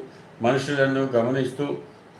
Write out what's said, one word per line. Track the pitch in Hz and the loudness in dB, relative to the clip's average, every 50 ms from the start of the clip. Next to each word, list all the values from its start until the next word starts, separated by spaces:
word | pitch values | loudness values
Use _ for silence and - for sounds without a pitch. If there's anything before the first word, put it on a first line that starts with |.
| - - - - - - - - | -8 -12 -18 -20 -20 -20 -10 -2
మనుషులను | 113 123 139 139 139 151 143 135 135 135 135 135 135 | 0 2 2 2 0 -2 2 2 2 2 2 0 0
గమనిస్తూ, | 135 123 113 117 127 135 135 127 - - - 143 143 - - - - - - - - - | 2 2 2 2 2 0 0 -2 -2 -2 -4 -4 -4 -4 -8 -10 -16 -20 -20 -20 -20 -20